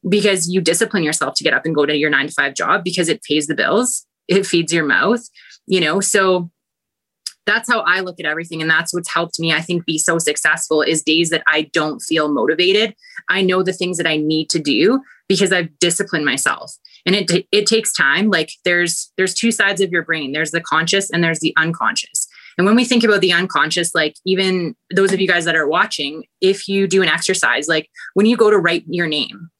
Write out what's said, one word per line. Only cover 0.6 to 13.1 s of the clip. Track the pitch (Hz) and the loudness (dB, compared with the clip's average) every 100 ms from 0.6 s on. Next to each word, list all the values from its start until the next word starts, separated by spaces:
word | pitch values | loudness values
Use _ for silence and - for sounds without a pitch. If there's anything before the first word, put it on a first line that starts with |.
discipline | 170 165 - 196 | 0 0 0 0
yourself | 156 160 139 - | -2 -2 -2 0
to | |
get | 151 | 0
up | 123 165 | 0 0
and | 151 | 0
go | 143 | 2
to | 151 | 2
your | 151 | 2
nine-to-five | 139 139 - 139 | 0 -2 -2 -4
job | 135 87 190 175 | -2 -2 0 -2
because | 170 165 | -2 0
it | - | -2
pays | - 151 147 | -2 -2 -2
the | 147 | -2
bills, | - 202 247 - _ _ - | 0 2 0 -4 _ _ 0
it | 190 190 | 0 2
feeds | 170 156 | 0 0
your | 165 151 | 0 0
mouth, | 92 165 240 - - - - - | 2 2 0 -4 -20 -20 -20 -2
you | 185 | 0
know? | 156 180 | 2 0
So | 196 208 190 180 170 _ _ _ _ _ _ _ - _ - | 2 2 2 2 -2 _ _ _ _ _ _ _ -18 _ -2
that's | 220 226 | -2 0
how | 233 | 0
I | 165 185 | 0 -2
look | 185 170 | -4 -6
at | 160 | -6
everything. | 156 170 160 | -6 -8 -6
And | 160 | 0
that's | 160 170 | 0 0
what's | 175 175 | -6 -4
helped | 165 170 - | -4 -4 -4
me, | 165 | -2
I | 156 | -2
think, | 170 175 170 | 0 -4 -2
be | 156 | -2
so | - 165 | 0 0
successful | 156 151 156 160 - 156 | -2 -2 -2 -4 0 0
is | 151 160 | 2 0
days | - 160 165 | 0 0 2
that | 165 - | 0 0
I | 156 156 | 0 -2
don't | 170 156 135 | -2 -2 -6
feel | - 160 151 | -2 0 0
motivated. | 143 123 160 180 202 220 - - | 0 0 2 2 2 0 -6 -20